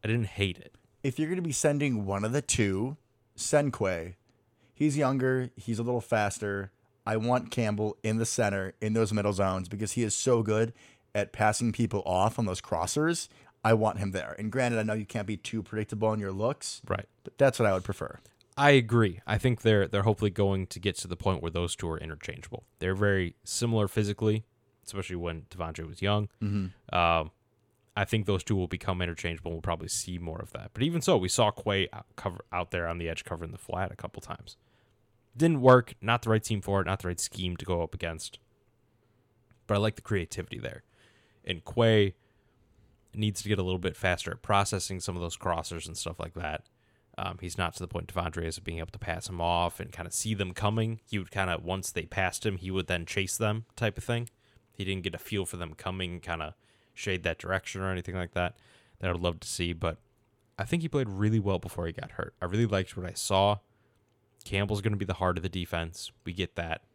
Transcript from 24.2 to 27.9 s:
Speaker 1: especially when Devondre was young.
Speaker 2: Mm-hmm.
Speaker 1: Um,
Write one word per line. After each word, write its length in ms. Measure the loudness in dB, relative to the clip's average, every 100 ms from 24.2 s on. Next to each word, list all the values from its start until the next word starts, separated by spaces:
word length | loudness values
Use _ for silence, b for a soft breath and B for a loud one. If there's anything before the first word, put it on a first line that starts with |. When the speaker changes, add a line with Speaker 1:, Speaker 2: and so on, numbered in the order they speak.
| 2 2 -2 _ _ _ -12
Speaker 1:
especially 300 | -10 -6 -4
when 300 | -4 -6 -10
Devondre 360 | -8 -8 -6 -10
was 120 | -4
young. 260 | 2 2 0 _
Speaker 2:
Mm-hmm. 520 | -2 0 -2 -8 -4
Speaker 1:
Um, 360 | 2 4 4 0 _ _ _ _ _ _